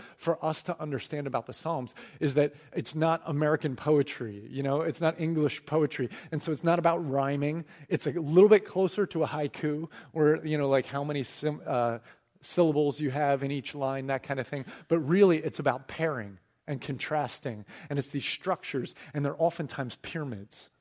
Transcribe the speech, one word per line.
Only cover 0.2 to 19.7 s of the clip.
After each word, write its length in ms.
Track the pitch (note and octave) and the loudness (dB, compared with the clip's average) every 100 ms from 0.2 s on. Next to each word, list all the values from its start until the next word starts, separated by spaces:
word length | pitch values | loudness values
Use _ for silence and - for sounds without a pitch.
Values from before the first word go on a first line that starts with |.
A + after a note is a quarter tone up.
| - D#3+ | -2 -2
us 200 | D#3+ D#3 | -2 -4
to 180 | - E3+ | -6 -6
understand 460 | D#3 C3+ - D3 C#3 | -6 -6 -6 -6 -4
about 180 | B2 | -4
the 80 | A#2 | -6
Psalms 420 | A#2 D#3+ D#3+ B2 - - - | -8 -4 -4 -6 -12 -18 -4
is 140 | D3 | 4
that 200 | C3+ D3 - - | 6 6 2 -10
it's 220 | - A#2 | -6 -4
not 260 | D#3 D#3+ E3 - | 2 2 2 0
American 500 | C#3+ D3+ D#3 D#3 B2+ | 2 4 2 0 -2
poetry, 680 | - D3+ C#3 - A#2 G2+ G#2+ | 4 4 4 -2 -8 -10 -10
you 140 | C3 | -4
know, 180 | C#3 C#3+ | 0 0
it's 200 | E3 - | 0 0
not 200 | E3 D#3+ | 0 0
English 460 | D#3+ D#3+ D3 - - | 0 2 0 0 -2
poetry. 420 | D#3 D3+ - B2 - - | 0 0 0 -6 -6 -8
And 80 | D#3 | -6
so 120 | - | -4
it's 120 | D3+ | -2
not 140 | E3 E3+ | 2 4
about 280 | E3 E3+ D#3+ | 4 2 -2
rhyming. 600 | C3+ C#3 C#3+ C#3+ D#3+ E3 - D3 | 0 0 0 -2 -4 -8 -16 -6
It's 160 | F#3 D3+ | -4 -2
a 60 | |
little 360 | D3+ D3 E3 G3+ | -4 2 8 8
bit 160 | G#3 | 8
closer 400 | G#3 F#3 F#3+ - G3 | 4 -2 -2 0 -4
to 160 | E3 | -2
a 20 | D3 | -2
haiku, 640 | D3 D3 - D3+ D3 E3 - - | -2 -4 -4 -4 -4 -8 -14 -10
where, 300 | D#3+ D3+ D#3+ D#3+ | 2 4 4 2
you 100 | D3+ | 0
know, 140 | C#3 | 4
like, 160 | C3+ - | 2 2
how 180 | C#3+ | -4
many 180 | C#3+ D3 | -4 -4
sim-, 380 | B2 - D3+ D3+ - | -4 -4 -4 -4 -2
uh, 320 | A#2+ A#2+ A#2 - - _ _ | 0 0 -2 -10 -20 _ _
syllables 580 | - - E3+ D3 D3 C3+ | -6 2 4 4 2 0
you 120 | D3+ | -4
have 320 | C3+ C#3+ C#3 | 0 0 0
in 80 | C#3 | 0
each 240 | C#3+ B2+ | -4 -6
line, 320 | D3 C3+ C3+ C3 | -6 -4 -4 -4
that 160 | C3+ | -4
kind 180 | - C#3 | -4 -6
of 60 | B2 | -6
thing. 180 | C#3+ B2+ - - | -8 -10 -10 0
But 120 | E3+ | 0
really, 380 | C#3 F3+ G3 D#3+ | 4 6 6 6
it's 200 | D#3 - | 0 -2
about 280 | C#3 B2+ - | 0 0 -4
pairing 520 | - D#3+ C3+ G#2 F#2+ _ _ - | -4 -4 -4 -8 -14 _ _ -10
and 140 | C#3 | -8
contrasting. 840 | - C3+ - D3 C3+ - C#3 G#2+ G#2 - - | -6 -8 -4 -4 -4 -6 -8 -10 -14 -18 -8
And 80 | C#3+ | -6
it's 100 | C3 | -4
these 160 | C#3+ | -4
structures, 720 | - - F#3 F3 - C3 B2 - - | -6 -6 -4 -4 -4 -6 -6 -10 -10
and 100 | D3 | -4
they're 140 | C#3+ - | -4 0
oftentimes 600 | E3 - D3 | 0 0 -8